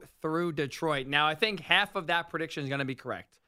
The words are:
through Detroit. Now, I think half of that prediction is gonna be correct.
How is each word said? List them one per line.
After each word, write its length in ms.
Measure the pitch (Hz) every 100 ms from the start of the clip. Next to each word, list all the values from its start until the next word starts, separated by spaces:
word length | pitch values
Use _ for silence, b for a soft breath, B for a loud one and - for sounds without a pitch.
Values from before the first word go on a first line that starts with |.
| - _
through 300 | 160 160 175
Detroit. 540 | 151 139 - 165 143 131
Now, 200 | 143 151
I 80 |
think 260 | 151 220 190
half 340 | - 180 202
of 120 | 196 165
that 240 | 170 170
prediction 340 | 165 160 160
is 60 | 135
gonna 160 | 139 135
be 80 |
correct. 460 | 127 127 95 - _